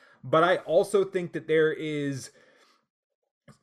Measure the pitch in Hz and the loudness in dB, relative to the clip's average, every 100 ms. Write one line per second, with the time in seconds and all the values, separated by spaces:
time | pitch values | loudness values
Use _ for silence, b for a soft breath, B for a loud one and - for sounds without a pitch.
0 | b b 131 156 170 180 - 214 196 202 | b b -2 2 4 2 2 0 2 2
1 | 190 190 175 160 139 156 156 151 156 151 | 0 -4 -6 -8 0 2 2 0 -6 -6
2 | 143 135 - b b b b b _ _ | -6 -6 -12 b b b b b _ _
3 | _ _ _ _ - - | _ _ _ _ -20 -20